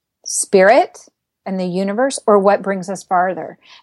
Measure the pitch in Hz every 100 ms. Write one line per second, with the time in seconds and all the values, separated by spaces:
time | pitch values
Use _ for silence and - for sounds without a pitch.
0 | _ _ - - - 196 190 269 415 -
1 | _ _ _ _ 196 190 180 180 196 208
2 | 269 - - 208 196 202 196 196 180 185
3 | - 180 185 165 - - _ -